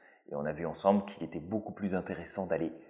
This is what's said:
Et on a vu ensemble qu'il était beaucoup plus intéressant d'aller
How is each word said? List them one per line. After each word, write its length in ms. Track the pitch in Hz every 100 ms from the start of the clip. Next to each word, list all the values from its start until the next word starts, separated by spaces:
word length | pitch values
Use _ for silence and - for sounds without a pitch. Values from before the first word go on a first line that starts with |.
| - - -
Et 40 | 71
on 100 | 73
a 60 |
vu 140 | 78 82
ensemble 400 | 76 98 104 98
qu'il 180 | -
était 160 | 82 85
beaucoup 340 | 82 107 -
plus 220 | - 98 90
intéressant 500 | 90 92 85 - 92
d'aller 260 | 82 82 -